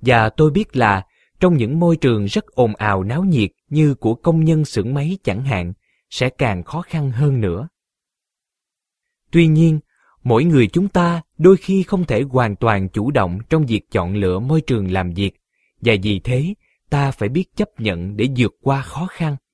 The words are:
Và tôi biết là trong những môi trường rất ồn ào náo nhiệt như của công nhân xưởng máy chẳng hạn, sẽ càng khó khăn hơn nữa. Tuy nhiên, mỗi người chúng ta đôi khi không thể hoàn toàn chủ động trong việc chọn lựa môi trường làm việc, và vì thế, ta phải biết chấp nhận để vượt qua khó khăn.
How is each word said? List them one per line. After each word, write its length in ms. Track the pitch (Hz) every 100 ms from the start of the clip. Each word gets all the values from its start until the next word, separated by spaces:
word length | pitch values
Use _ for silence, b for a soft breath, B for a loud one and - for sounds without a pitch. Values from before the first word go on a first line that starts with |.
Và 280 | 120 120 110
tôi 220 | - 156
biết 260 | 147 214 -
là 280 | 113 98 - _ _ _
trong 180 | 180 165
những 220 | 113 151
môi 180 | 170 165
trường 280 | 131 113 101
rất 200 | 214 -
ồn 300 | - 120 107
ào 280 | 107 98
náo 200 | 95 131
nhiệt 280 | 190 156 101 _ _
như 260 | 147 151 135
của 200 | 110 117
công 280 | - 160
nhân 220 | 160 160 151
xưởng 280 | - 101
máy 240 | 139 147 190
chẳng 200 | - 98
hạn, 300 | 135 107 87 92 _ _ _
sẽ 200 | - 127
càng 340 | - 127 95
khó 180 | 85 151
khăn 300 | 175 165 143
hơn 300 | 117 147 135
nữa. 260 | 104 85 156 _ _ _ _ _ _ _ _ _ _ _ _ _ _ _ _
Tuy 160 | 165 165
nhiên, 320 | 156 165 156 - _ _ _
mỗi 200 | 120 117
người 240 | 165 151 110
chúng 200 | - 196
ta 340 | - 175 170 - _
đôi 200 | 165 190
khi 260 | - 190
không 220 | 180 196 175
thể 160 | 110
hoàn 340 | 139 127 120 101
toàn 340 | 117 101 95
chủ 220 | - 110
động 280 | 143 95 90 113
trong 160 | 160 147
việc 260 | 107 -
chọn 240 | 110 87 101
lựa 240 | 95 92
môi 220 | 123 160
trường 300 | - 123 95
làm 220 | 92 90
việc, 180 | 85 98 - _ _ _ _
và 120 | 117 107
vì 160 | 101 98
thế, 340 | - 127 156 208 _ _ _
ta 220 | 143 139
phải 180 | 131 107
biết 260 | 135 185 -
chấp 140 | 208 _
nhận 380 | 110 85 90 104
để 100 | 120 127
vượt 180 | 113 _
qua 200 | - 139
khó 260 | 135 - 180
khăn. 260 | - 160 139 _